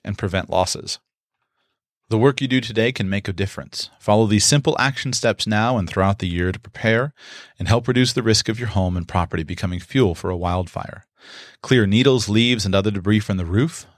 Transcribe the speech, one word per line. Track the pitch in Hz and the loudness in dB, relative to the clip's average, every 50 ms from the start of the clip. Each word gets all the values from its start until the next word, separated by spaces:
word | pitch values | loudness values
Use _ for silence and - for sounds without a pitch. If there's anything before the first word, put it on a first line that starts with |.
| - | -8
and | - 101 - | -10 -8 -6
prevent | - 98 85 95 87 - | -6 -4 -4 -4 -4 -2
losses. | - 92 92 - - - - - - - _ _ _ _ _ _ _ _ _ _ _ _ _ _ _ _ _ _ _ _ _ _ | 0 0 0 0 -2 -6 -8 -10 -10 -10 _ _ _ _ _ _ _ _ _ _ _ _ _ _ _ _ _ _ _ _ _ _
The | 113 110 | 0 4
work | 117 139 135 - | 4 4 4 2
you | 135 131 | 0 0
do | 127 131 | 0 0
today | 117 113 110 113 110 123 | 0 0 0 0 0 0
can | 123 - 107 95 | 0 -2 -2 -2
make | 95 101 - - | -2 -4 -4 -6
a | 82 | -4
difference. | 85 98 98 - - 69 - - - - - - _ | -4 -4 -4 -6 -8 -14 -12 -12 -12 -12 -12 -14 _
Follow | - - 104 107 113 | 0 2 4 4 4
these | 104 107 104 - | 4 4 4 4
simple | - 143 147 139 160 151 - | 4 2 2 2 0 0 2
action | 123 135 131 - - 135 120 | 0 0 -2 -4 -6 -6 -4
steps | - - 117 101 - - | 0 0 0 0 0 -2
now | 110 107 107 110 120 127 127 | -2 0 0 2 2 0 0
and | 95 - | -2 -2
throughout | - 98 92 98 101 - | 0 0 2 2 0 0
the | - | -2
year | 90 85 85 87 92 | -4 -2 -2 -2 -2
to | 92 - | -4 -6
prepare | - - - - - 113 113 113 127 147 - _ - - - - - - _ | -10 -16 -10 -4 0 0 2 2 0 -2 -6 _ -20 -20 -20 -20 -20 -20 _
and | - - - | -8 -2 0
help | 110 120 117 | 0 2 2
reduce | 127 123 127 127 123 - | 0 2 2 2 2 0
the | 143 113 | 0 2
risk | 110 110 - - - | 2 2 2 0 -2
of | 110 117 | -4 -4
your | 120 110 | -6 -4
home | - 101 92 90 90 | -2 0 0 0 0
and | 90 85 | -2 -4
property | - - 92 87 82 - 85 80 | -2 -2 -2 -2 -2 -4 -6 -6
becoming | 78 90 - - 92 90 92 | -6 -6 -6 -6 -6 -6 -6
fuel | - - - 135 127 98 82 | -8 -4 0 2 2 2 0
for | - - 92 | -2 -4 -6
a | 92 | -4
wildfire. | 87 87 87 87 92 90 85 - - - - - - - _ _ _ - - - - - - - _ - | -4 -2 -2 -2 -2 -4 -4 -8 -10 -12 -12 -14 -16 -20 _ _ _ -20 -20 -20 -20 -20 -20 -20 _ -2
Clear | - 131 123 107 | 2 4 4 4
needles, | 95 101 117 135 139 131 123 110 - | 4 4 4 4 4 4 2 2 2
leaves, | 104 110 117 120 123 117 92 | 2 4 4 4 2 0 0
and | 98 92 | 2 2
other | 98 98 110 | 2 2 2
debris | 101 98 87 101 107 107 | -2 -2 0 2 2 2
from | 104 - 101 | 2 0 -4
the | 92 87 | -4 -2
roof, | 82 90 107 135 165 - - - - _ | -2 0 0 0 0 -2 -8 -16 -20 _